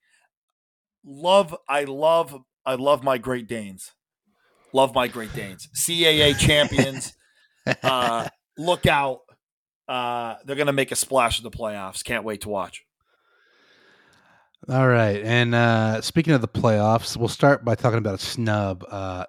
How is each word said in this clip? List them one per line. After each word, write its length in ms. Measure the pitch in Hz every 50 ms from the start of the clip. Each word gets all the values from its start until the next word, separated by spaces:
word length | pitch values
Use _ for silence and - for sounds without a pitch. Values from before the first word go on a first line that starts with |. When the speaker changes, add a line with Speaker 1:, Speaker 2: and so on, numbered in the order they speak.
| _ _ _ _ _ _ _ _ _ _ _ _ _ _ _ _ _ _ _ _ _ 143
Speaker 1:
Love, 480 | 139 139 156 175 190 202 196 156 170 - _ -
I 160 | 139 147 143
love, 580 | 139 135 139 151 160 165 165 165 139 143 135 127 _ _ _ -
I 100 | 135 131
love 300 | 123 131 143 147 143 127
my 120 | 139 131
Great 300 | 127 107 131 127 123 117
Danes. 460 | 101 120 113 104 98 95 95 - - _ _ _ _ _ _ _ _ _ _ _ _ _ _ _ _ -
Love 200 | 131 135 131 -
my 140 | 135 123
Great 260 | 120 123 120 113 104 -
Danes. 340 | 110 104 98 92 - - - -
C 320 | - - - 170 165 170
A 280 | 160 156 151 147 147 143
A 20 |
champions. 800 | - - 143 151 147 147 - - 139 135 135 131 131 - - - _
Speaker 2:
<laughs> 40 | _ _ _ _ _ _ _ _ - - 123 - -
Speaker 1:
Uh, 460 | 131 131 127 123 117 117 117 110 110 - _ _ _ _
look 300 | - 151 175 175 175 -
out. 360 | 180 160 143 143 135 127 - _ _ _ _ _ _ _ _ _ _ _ _ _ -
Uh, 480 | 131 123 123 120 120 120 117 117 110 - -
they're 100 | 131 139
gonna 180 | 135 151 143 139
make 200 | 139 135 - 139
a 20 |
splash 460 | - - - 135 131 120 117 - -
in 20 | 117
the 80 | 113
playoffs. 540 | - - 117 107 104 101 98 95 95 - -
Can't 180 | - 123 113 101
wait 200 | 110 107 101 -
to 60 | 107
watch. 360 | 104 98 90 87 - - _ _ _ _ _ _ _ _ _ _ _ _ _ _ _ _ _ _ _ _ _ _ _ _ _ _ _ _ _ _ _ _ _ _ _ _ - -
Speaker 2:
All 180 | 131 131 131
right. 340 | 127 123 117 113 104 101 104 104
And, 280 | 110 120 120 120 120 120
uh, 480 | 120 120 117 113 113 110 110 110 110
speaking 320 | - - - 170 160 156 151
of 80 | 127
the 60 | 113
playoffs, 720 | - - - 127 117 107 104 104 107 113 117 - - -
we'll 100 | 113 117
start 380 | 110 - - - 143 143 - -
by 100 | 117 113
talking 240 | - - 123 110 113
about 160 | 107 107 95
a 40 | 92
snub. 640 | - - - - 117 110 107 104 101 98 95 87 90 -
Uh, 360 | 104 98 95 95 92 90 92